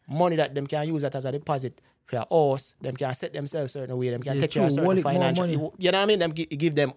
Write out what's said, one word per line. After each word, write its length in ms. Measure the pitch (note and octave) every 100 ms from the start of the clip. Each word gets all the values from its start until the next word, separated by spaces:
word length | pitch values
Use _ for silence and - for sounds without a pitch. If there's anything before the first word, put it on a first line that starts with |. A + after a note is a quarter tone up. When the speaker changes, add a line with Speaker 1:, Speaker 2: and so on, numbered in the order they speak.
| -
Speaker 1:
money 300 | C#3+ F3+ D#3+
that 180 | D3 C#3
them 100 | C#3
can 220 | D3+ D#3
use 140 | D#3
that 120 | C#3 C#3
as 100 | C3
a 60 |
deposit 480 | C#3+ D3+ C#3 B2+ - _ _ _
for 100 | B2
a 100 | A2
house. 420 | E3+ C#3+ C3+ - -
Them 160 | C3+ C3+
can 180 | C3+ B2+
set 180 | -
themselves 400 | D3+ C#3+ D#3+ C3+
certain 240 | C#3+ B2+ B2+
way. 140 | B2+
Them 120 | A#2+
can 120 | C3 C3+
Speaker 2:
Yeah, 60 |
Speaker 1:
take 80 | D#3
care 120 | -
of 60 | -
Speaker 2:
true. 60 | C#3+
Speaker 1:
certain 100 | -
Speaker 2:
Wallet 160 | F#3+
more 80 | -
Speaker 1:
financial. 300 | F3+ E3+ F3
Speaker 2:
money. 100 | F3+
Speaker 1:
You, 200 | D3+ D#3 -
you 140 | F3+
know 60 | F#3+
what 60 |
I 40 | G3+
mean? 120 | G#3+
Them 120 | E3+
gi-, 120 | D#3+ D#3+
give 300 | C#3+ E3 D3
them 180 | C#3